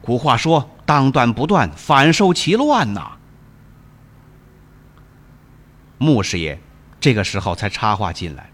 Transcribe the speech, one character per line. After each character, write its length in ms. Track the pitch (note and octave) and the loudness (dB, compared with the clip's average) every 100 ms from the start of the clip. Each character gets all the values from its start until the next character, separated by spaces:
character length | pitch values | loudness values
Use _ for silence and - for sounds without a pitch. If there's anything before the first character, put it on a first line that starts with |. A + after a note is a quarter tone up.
古 160 | - A#2+ | -2 -2
话 200 | D3 A#2+ | 0 0
说， 320 | D#3+ D#3+ - - - | 2 0 0 -10 0
当 260 | D3 C3+ | 2 2
断 220 | C3+ A#2+ | 2 0
不 120 | A2 D3+ | 0 0
断， 240 | G3 G2 D#2 | 0 0 -6
反 380 | - C#3 D3 | 0 4 4
受 200 | E3 G3 | 4 2
其 200 | F3 - | 2 0
乱 400 | G#3+ D4 C4+ C3 | 0 2 0 0
呐。” 180 | G2+ C#2 - - - - - - - - - - - - - - - - - - - - - - - - - - - - - | -6 -10 -18 -20 -20 -20 -20 -20 -20 -20 -20 -20 -20 -20 -20 -20 -20 -20 -20 -20 -20 -20 -20 -20 -20 -20 -20 -20 -20 -20 -4
穆 260 | D3 B2+ | 2 2
师 160 | F#2+ F2+ | 0 -4
爷 180 | D#2+ D2 - - - - | -6 -10 -16 -20 -20 -2
这 140 | D3 | 0
个 100 | A2 | 0
时 160 | F#2+ G2+ | -2 -4
候 140 | F#2 | -6
才 160 | F2 G#2 | -4 -6
插 260 | - A2 G2+ | -4 -2 -2
话 160 | G2 | -4
进 240 | E2+ F2 C2+ | -6 -10 -12
来 140 | - | -20